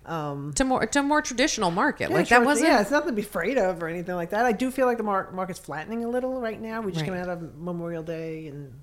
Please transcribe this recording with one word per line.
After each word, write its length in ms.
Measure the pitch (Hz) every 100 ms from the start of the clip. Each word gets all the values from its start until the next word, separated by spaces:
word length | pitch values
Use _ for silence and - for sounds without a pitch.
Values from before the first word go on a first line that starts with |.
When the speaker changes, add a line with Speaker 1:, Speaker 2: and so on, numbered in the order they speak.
| -
Speaker 1:
Um, 460 | 165 147 143 143 143
Speaker 2:
To 80 | 262
more, 200 | 254 220
to 180 | 285
more 180 | 277 302
traditional 500 | 294 240 294 - 185
market. 380 | 170 277 - -
Speaker 1:
yeah, 60 | 339
Speaker 2:
Like, 100 | -
that 80 | 240
Speaker 1:
sure, 80 | 240
Speaker 2:
wasn't 220 | 285 320
Speaker 1:
yeah, 140 | 262
it's 100 | 202
nothing 180 | 294 302
to 40 | 214
be 60 |
afraid 360 | 233 180 175 269
of 240 | 185 175
or 60 | 165
anything 280 | 175 175 180
like 140 | 170
that. 140 | 208 247
I 60 |
do 200 | 202 254
feel 160 | 254 254
like 100 | 233
the 60 |
mar-, 280 | 214 196 -
market's 280 | 185 185 170
flattening 440 | - 147 175 226
a 60 | 233
little 300 | 247 254 262
right 180 | 226 220
now. 200 | 220 220
We 100 | 214
just 100 | 165 156
Speaker 2:
Right. 60 |
Speaker 1:
came 80 | 180
out 80 | 180
of 280 | 175 160 143
Memorial 460 | 175 175 170 165
Day 440 | 160 160 160 160 156
and, 260 | 143 139 123